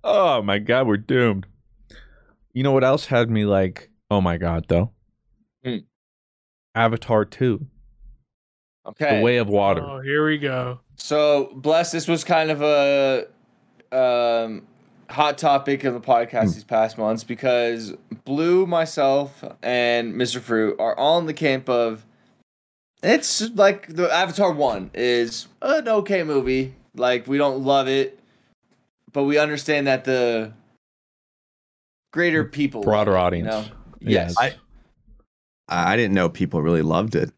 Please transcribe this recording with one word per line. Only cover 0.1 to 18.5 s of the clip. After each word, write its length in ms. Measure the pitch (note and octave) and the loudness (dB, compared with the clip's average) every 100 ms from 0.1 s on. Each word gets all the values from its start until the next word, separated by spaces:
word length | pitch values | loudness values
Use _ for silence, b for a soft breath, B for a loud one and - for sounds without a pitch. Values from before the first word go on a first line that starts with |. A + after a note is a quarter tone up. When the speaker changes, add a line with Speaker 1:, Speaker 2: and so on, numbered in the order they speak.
| G#3 F3+ B2+ | 2 2 2
Speaker 1:
my 160 | G2+ G2+ | 0 -2
God, 280 | G#2+ B2 B2+ | 2 2 2
we're 100 | G#2 | 0
doomed. 480 | A2 C3 A#2+ G2 F#2 _ _ _ _ b b b b b _ | 0 2 2 0 -8 _ _ _ _ b b b b b _
You 100 | B2 | -2
know 100 | C#3 | 2
what 120 | C3+ | 4
else 220 | B2+ D3 - | 4 0 0
had 240 | B2 A#2 | 0 2
me 160 | A2 G2+ | 0 2
like, 420 | G2 F#2+ F2+ - _ _ | 2 0 -4 -20 _ _
"Oh 100 | G2+ | 0
my 160 | F2+ E2+ | 0 0
God," 300 | F2 E2 - | -2 -4 0
though? 220 | E2+ A2+ _ _ _ _ _ _ _ | 0 0 _ _ _ _ _ _ _
Speaker 2:
Hmm. 140 | B2+ A2 - _ _ _ _ _ _ _ _ | -10 -10 -12 _ _ _ _ _ _ _ _
Speaker 1:
Avatar 500 | A2 A2+ A2+ - A2 | -2 -2 -2 0 0
two. 420 | G#2 - B2+ G#2 C#3+ _ - _ - - _ _ _ _ _ _ - | 0 -2 -2 -2 -8 _ -20 _ -20 -20 _ _ _ _ _ _ -20
Speaker 2:
Okay. 300 | - D3+ G#2+ | -4 0 2
Speaker 1:
The 60 | |
Way 140 | A#2 B2 | 4 2
of 100 | G#2 | 2
Water. 320 | G2+ G2 F2+ | 2 2 0
Speaker 3:
Oh, 180 | - C3+ | -4 -10
here 240 | C3+ D3 D#3 | -4 0 0
we 100 | D3+ | -2
go. 440 | C#3+ B2+ B2 B2 _ - | -4 -4 -6 -10 _ -16
Speaker 2:
So, 540 | - D3+ D3+ C#3+ C#3 | -4 0 2 2 0
Bless, 360 | C3 D3 D#3+ E3+ | -4 0 2 0
this 160 | E3 D#3 | -4 -2
was 160 | E3 | -2
kind 280 | - E3 D#3+ | 2 0 2
of 100 | D3 | 0
a, 640 | D3+ D3 C#3+ C#3 C3+ C3 - _ _ _ _ _ _ | 2 4 4 2 2 0 -4 _ _ _ _ _ _
um, 760 | C3 B2+ A#2+ A#2+ A#2 A2+ G#2+ - _ _ _ - | 0 2 2 2 0 -2 -10 -16 _ _ _ -12
hot 300 | - D3+ C#3+ | 0 0 2
topic 460 | D#3 C#3 C#3 C#3 | 2 2 0 -2
of 100 | C3+ | -2
the 60 | A#2+ | -4
podcast 460 | A#2 A#2+ A#2+ A#2+ G#2 | 0 0 2 0 0
Speaker 4:
Hmm. 20 | |
Speaker 2:
these 140 | F2 | -2
past 340 | - A2+ A2 - | -2 0 0 -2
months 260 | A2 A2 | -4 -4
because 680 | A2 A#2 C3 B2 A#2 A#2 G#2+ - _ A2+ - | -8 -4 0 2 0 -4 -10 -14 _ -16 -6
Blue, 400 | C#3 E3 | -2 2